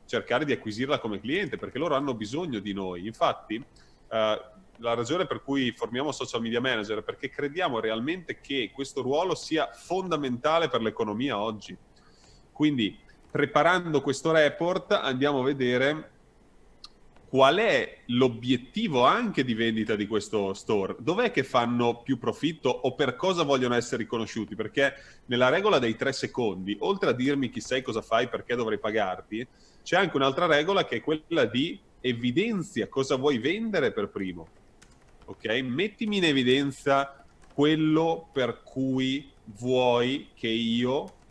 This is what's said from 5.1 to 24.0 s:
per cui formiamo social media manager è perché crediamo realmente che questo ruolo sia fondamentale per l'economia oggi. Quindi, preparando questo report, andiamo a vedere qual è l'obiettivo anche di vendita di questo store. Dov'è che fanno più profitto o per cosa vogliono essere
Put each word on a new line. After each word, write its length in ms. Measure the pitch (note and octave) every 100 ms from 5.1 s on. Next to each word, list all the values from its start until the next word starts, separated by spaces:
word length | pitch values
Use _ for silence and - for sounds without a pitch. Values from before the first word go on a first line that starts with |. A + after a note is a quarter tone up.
| E3+ F3
per 160 | A2
cui 300 | - C#3 B2+
formiamo 400 | - A2 A#2+ D3
social 280 | B2+ B2+ A#2+
media 200 | A2+ A#2
manager 380 | C3 A#2 G#2 G#2+
è 40 |
perché 260 | - G2+ C3+
crediamo 520 | - C#3+ D#3 F3+ A#2
realmente 600 | A2 A2 C3 F3+ D#3+ B2+
che 300 | - C#3 G#2+
questo 300 | - C#3 -
ruolo 320 | B2 C#3+ B2+
sia 360 | C#3+ - D#3 C#3+
fondamentale 960 | - - F3+ F#3 D#3 C#3 A#2+ D3+ E3 D#3+
per 120 | A#2+
l'economia 580 | A2 G#2 A2 G#2 C#3 G#2+
oggi. 380 | A2 G#2+ - - _ _ _ _ - - _
Quindi, 460 | - D3+ C#3 G2+ - - - -
preparando 720 | C#3+ C#3 D3 D3+ F3+ F3 D3+
questo 320 | C#3 C3 E3
report, 600 | D#3+ D3 - E3+ F#3 -
andiamo 480 | G#3 C3+ B2+ C#3+ C#3+
a 40 |
vedere 680 | B2+ C#3 B2 B2 C3+ D#3 - _ _ _ _ - - - - - - - -
qual 280 | B2+ C3+ E3+
è 420 | A3 C#3 - - -
l'obiettivo 1000 | B2 C3 A2+ A#2+ B2 - - A3 C3
anche 400 | B2+ G3+ A#3+ D#3
di 80 | B2+
vendita 420 | A2 A2+ A2 G#2+ G#2+
di 100 | G#2
questo 480 | A2 - A2 G2
store. 420 | G2 - G#2+ F#2+ -
Dov'è 320 | A#2 F#3 A#3+
che 120 | -
fanno 580 | B2+ B2+ A#2+ A#2+ A#2+ A#2
più 160 | - B2+
profitto 520 | A2+ G#2+ D3+ D#3+ -
o 240 | - C3+
per 220 | B2+ C#3 -
cosa 260 | F#3 F3
vogliono 320 | D3 C3+ B2
essere 280 | A#2+ A#2 B2